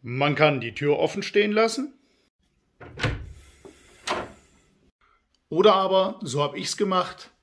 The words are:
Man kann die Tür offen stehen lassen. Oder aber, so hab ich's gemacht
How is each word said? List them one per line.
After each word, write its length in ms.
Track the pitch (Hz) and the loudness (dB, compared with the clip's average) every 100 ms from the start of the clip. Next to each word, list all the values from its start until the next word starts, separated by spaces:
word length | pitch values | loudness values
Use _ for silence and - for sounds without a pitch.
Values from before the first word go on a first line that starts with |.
Man 340 | 117 127 143 139 | -8 0 0 4
kann 260 | 151 135 | 2 2
die 120 | 113 | -6
Tür 240 | - 143 147 | -4 0 2
offen 240 | 156 202 | 0 -2
stehen 300 | 196 208 208 | -2 0 2
lassen. 420 | 214 226 226 277 _ _ _ _ _ _ _ _ _ - - - - - - - _ - _ _ - - - - - _ _ _ _ _ _ _ _ _ _ _ | 2 0 0 -8 _ _ _ _ _ _ _ _ _ -20 -8 -6 -6 -12 -18 -20 _ -20 _ _ -14 -8 -8 -8 -16 _ _ _ _ _ _ _ _ _ _ _
Oder 260 | 160 202 190 | 6 6 6
aber, 440 | 190 190 190 - | 4 2 0 -4
so 200 | 165 135 | -8 -4
hab 140 | 143 - | -4 -4
ich's 200 | - - | -10 -4
gemacht 560 | 196 185 175 - - _ | 0 0 -2 -10 -20 _